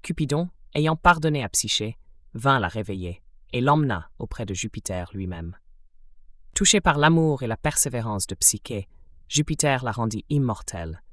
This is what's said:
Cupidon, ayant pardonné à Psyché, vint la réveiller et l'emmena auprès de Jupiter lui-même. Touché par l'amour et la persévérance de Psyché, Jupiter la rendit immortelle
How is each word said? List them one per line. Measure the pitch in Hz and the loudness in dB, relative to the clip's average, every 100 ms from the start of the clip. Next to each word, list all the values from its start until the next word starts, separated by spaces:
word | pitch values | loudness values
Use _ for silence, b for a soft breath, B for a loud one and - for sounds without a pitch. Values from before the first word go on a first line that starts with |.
Cupidon, | - 170 147 147 175 - - | -6 -4 0 0 -2 -8 -8
ayant | 151 156 160 | -2 0 4
pardonné | 180 165 156 147 | 4 4 2 0
à | 110 | -2
Psyché, | - 107 - 107 - - - - | -2 -2 -2 -4 -8 -18 -20 -16
vint | 113 135 135 | -2 2 4
la | 92 | 2
réveiller | 107 104 95 90 87 - - - | -4 -6 -6 -8 -10 -16 -20 -8
et | 123 | 0
l'emmena | 131 151 143 95 82 - | 4 4 2 -2 -6 -14
auprès | 110 - 104 | -12 -8 -6
de | |
Jupiter | 92 110 - - 92 87 | -6 -6 -8 -6 -4 -4
lui-même. | 98 95 85 82 87 - - - - - - - - - | -6 -6 -6 -10 -12 -20 -20 -20 -20 -20 -20 -20 -20 -8
Touché | - 196 208 | 0 4 4
par | 180 147 | 4 4
l'amour | 151 165 160 143 | 6 6 4 0
et | 117 | -2
la | 113 | -2
persévérance | 151 - 143 127 113 104 - | -2 0 -2 -2 -4 -4 -4
de | |
Psyché, | 95 - 107 - 107 98 - - - - | 0 0 0 -6 -8 -8 -16 -20 -20 -4
Jupiter | - 151 151 151 131 | -2 0 0 2 0
la | 127 | -2
rendit | 110 113 107 - | -2 -2 -4 -2
immortelle | 147 127 107 - 85 80 80 - | 0 0 -2 -8 -10 -10 -10 -16